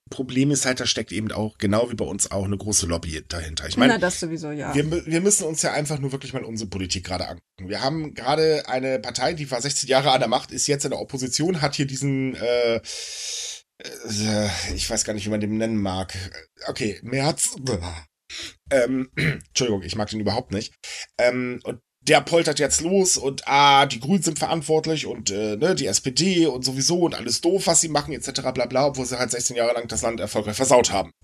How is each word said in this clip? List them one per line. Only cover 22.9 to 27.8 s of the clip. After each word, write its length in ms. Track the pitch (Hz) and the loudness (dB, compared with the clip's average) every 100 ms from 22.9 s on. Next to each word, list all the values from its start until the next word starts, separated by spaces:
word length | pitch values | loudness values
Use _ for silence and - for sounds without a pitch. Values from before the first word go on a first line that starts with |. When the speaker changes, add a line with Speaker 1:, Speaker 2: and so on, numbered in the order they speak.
| 196 185 - | 2 4 2
Speaker 1:
und, 280 | 135 139 - | -2 -4 2
ah, 380 | 139 143 139 | 6 8 8
die 160 | 139 117 | 6 2
Grünen 220 | 135 196 | 0 0
sind 160 | 156 156 | 0 -2
verantwortlich 680 | 120 165 151 156 156 156 131 | -2 -2 0 0 2 -2 -4
und, 240 | 120 101 | -6 -4
äh, 260 | 101 107 104 | -2 -2 0
ne, 180 | 156 | 2
die 120 | 147 117 | 2 0
S 140 | 98 | -2
P 120 | 139 | 0
D 340 | 127 185 175 160 | 0 2 4 4
und 180 | 127 | 2
sowieso 360 | 131 131 135 175 | -2 -2 0 2
und 140 | 165 | 2
alles 280 | - 113 - | 0 -4 0
doof, 240 | 170 190 190 | 2 4 6
was 160 | 165 | 4